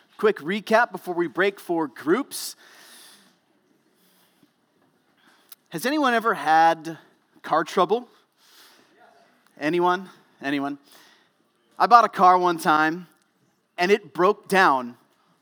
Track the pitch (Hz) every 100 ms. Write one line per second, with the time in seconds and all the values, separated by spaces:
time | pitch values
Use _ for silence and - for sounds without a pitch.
0 | _ - 208 196 147 208 - 220 233 190
1 | 180 170 170 165 196 196 - 165 147 -
2 | 143 226 - - - - - - - -
3 | - - _ _ _ _ _ _ _ _
4 | _ _ _ _ _ _ _ _ _ _
5 | _ _ _ _ - - _ 165 247 302
6 | 262 226 220 185 - 160 165 165 160 156
7 | _ _ _ _ - 160 165 196 170 233
8 | 240 _ _ _ _ _ - _ _ _
9 | _ _ _ _ _ - 147 175 180 185
10 | 185 - _ - 135 143 139 143 _ -
11 | _ _ _ _ _ _ _ - 185 233
12 | 214 - 185 185 180 170 175 151 156 175
13 | 175 _ _ _ _ _ _ - 180 202
14 | 156 156 185 208 - 190 175 131 120 120
15 | _ _ _ _